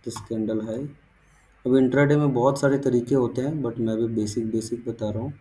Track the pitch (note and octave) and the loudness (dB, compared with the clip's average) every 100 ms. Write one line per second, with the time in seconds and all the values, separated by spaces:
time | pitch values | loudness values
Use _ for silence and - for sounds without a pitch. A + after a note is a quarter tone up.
0 | - G#2 - A2+ G#2+ A2 A2 A2+ C#3+ C#3+ | -10 -12 -8 -4 -2 -4 -4 -6 -8 -12
1 | _ _ _ _ _ _ B2+ C3 C3 C3 | _ _ _ _ _ _ 2 4 4 4
2 | C#3+ D3 D3 B2 B2+ C#3 C#3+ C#3 C3+ A#2+ | 4 4 2 4 2 4 2 2 2 0
3 | A#2+ C3+ A#2+ A#2+ C3+ D#3 B2 A2+ A2+ A2 | 2 2 2 -2 -4 -4 -4 -2 -2 0
4 | A#2 A2+ G#2 A#2+ A2+ A2 G#2+ A#2+ - A2+ | -2 -2 -2 -2 -2 -4 -4 -8 -8 -6
5 | G#2+ G#2 C3 C#3+ | -4 -4 -8 -10